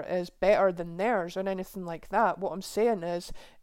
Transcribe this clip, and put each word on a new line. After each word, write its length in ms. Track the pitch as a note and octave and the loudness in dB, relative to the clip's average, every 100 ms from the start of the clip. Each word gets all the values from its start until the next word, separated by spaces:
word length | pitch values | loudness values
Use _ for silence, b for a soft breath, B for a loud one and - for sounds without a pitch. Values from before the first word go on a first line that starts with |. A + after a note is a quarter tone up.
| - | 0
is 200 | F3+ F3+ | -2 -4
better 420 | - F#3 G#3 G3 | 0 4 6 4
than 240 | F3 E3+ E3+ | 2 -4 -2
theirs 400 | G#3 A3+ E3+ F3+ | 0 2 0 -2
or 60 | F#3+ | -2
anything 340 | F#3+ F#3 - | -4 -6 -8
like 240 | F3 E3 - | -8 -8 -2
that. 320 | G3 A3 E3+ | 2 2 2
What 140 | F#3 | -2
I'm 80 | E3+ | -4
saying 420 | F#3 - A3+ A3 | -4 2 2 2
is 300 | E3+ F3 F3 B B B | -2 -4 -6 B B B